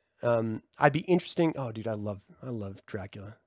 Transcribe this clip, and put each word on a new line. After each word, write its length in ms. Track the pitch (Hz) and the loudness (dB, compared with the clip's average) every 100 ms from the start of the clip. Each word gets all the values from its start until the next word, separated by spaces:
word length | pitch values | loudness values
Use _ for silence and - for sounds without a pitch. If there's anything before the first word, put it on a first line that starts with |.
| _ _ | _ _
um, 400 | 120 117 113 110 - - | 0 2 0 -4 -10 2
I'd 140 | 147 | 4
be 80 | 143 | 4
interesting. 520 | - 175 - - 165 143 | 4 4 4 2 2 0
Oh, 160 | 123 | -6
dude, 160 | 110 110 | -6 -4
I 60 | 107 | -4
love, 260 | 104 98 - - | -4 -6 -12 -16
I 60 | 131 | -10
love 360 | 117 98 95 - | -8 -8 -10 -10
Dracula. 500 | 104 95 101 98 - | -10 -10 -12 -16 -18